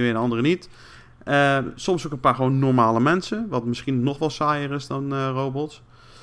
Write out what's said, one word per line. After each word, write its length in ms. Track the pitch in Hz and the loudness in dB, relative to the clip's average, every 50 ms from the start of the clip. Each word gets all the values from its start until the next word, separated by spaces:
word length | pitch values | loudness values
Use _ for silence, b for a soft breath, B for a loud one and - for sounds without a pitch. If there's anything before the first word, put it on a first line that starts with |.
| 123 | 0
en 60 | 120 110 | 0 0
de 60 | 113 | 0
andere 220 | 120 123 117 113 | 0 0 0 0
niet. 280 | 123 151 180 175 - - B B B B B B B B B B - | 2 0 0 -2 -4 -16 B B B B B B B B B B -4
Eh, 340 | - 143 143 143 139 139 135 127 - - | 0 2 2 4 4 2 0 -2 -4 -8
soms 300 | - - - 185 165 - | -6 -2 -2 -2 -2 -2
ook 60 | 156 | -6
een 80 | 147 127 | -6 0
paar 160 | - 139 120 | 0 0 2
gewoon 240 | 123 131 127 135 135 | 2 2 2 2 4
normale 400 | 135 135 127 123 117 113 113 113 | 4 4 4 4 4 4 4 4
mensen, 460 | 123 143 170 190 180 - 214 214 233 208 | 4 4 2 0 -2 -4 -6 -6 -4 -4
wat 160 | 147 123 113 | -4 -2 -2
misschien 380 | 120 120 - - 143 135 123 120 | -2 -4 -4 -4 -2 -2 0 0
nog 140 | 139 139 | 0 -2
wel 120 | - 160 151 | 0 -2 -4
saaier 420 | - - 156 147 151 147 143 139 | -2 0 0 0 0 0 -2 -4
is 160 | 139 143 135 | -6 -6 -6
dan, 260 | - 135 139 139 139 139 | -6 -6 -6 -4 -4 -2
eh, 160 | 135 135 135 131 | -2 -2 -2 -2
robots. 480 | 131 135 135 131 139 151 151 - - - B B B B B B B | -2 -2 -2 -4 -4 -6 -6 -8 -16 -20 B B B B B B B